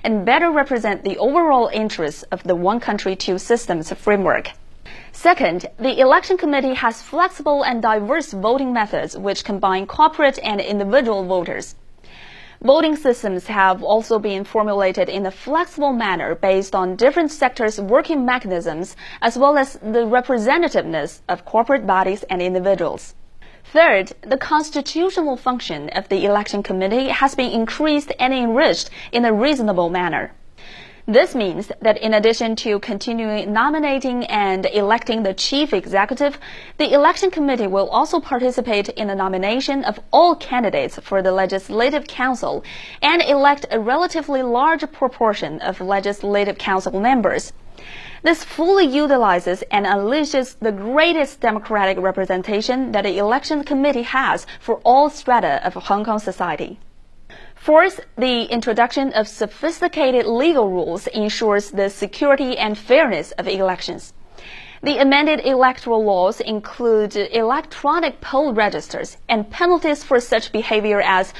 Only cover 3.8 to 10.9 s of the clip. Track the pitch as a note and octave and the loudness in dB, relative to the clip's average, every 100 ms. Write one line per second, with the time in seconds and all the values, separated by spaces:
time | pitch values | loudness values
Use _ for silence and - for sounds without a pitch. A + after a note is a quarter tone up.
3.8 | D#3+ - G#3 G3+ F3+ - - - - - | -4 -4 0 2 2 0 -2 -14 -20 -20
4.8 | - - - - E4 F4+ A3 F4 - - | -18 -18 -18 0 2 4 2 -2 -8 -4
5.8 | B3+ B3 C4 E4 - F#4 D4+ C#4+ C4 B3+ | -2 4 6 6 4 0 0 0 0 0
6.8 | A#3+ A#3 - D4 F4+ - D4+ C#4+ B3+ A#3 | -2 -4 -8 -2 -2 0 0 0 0 0
7.8 | A3+ G#3+ G#3 D#4+ - G3 G#3+ C4+ C4 A#3+ | 0 0 0 -2 -2 -4 0 0 0 -2
8.8 | G#3 D#3 D#3 - G3 G3 - G3 G3 F#3+ | -2 -2 -4 -6 -4 -4 -6 -2 0 0
9.8 | G3 - D#4 D#4 C#4+ C4+ - G3+ - G3+ | -2 2 2 4 0 2 -6 -4 -2 -2
10.8 | G3 | 2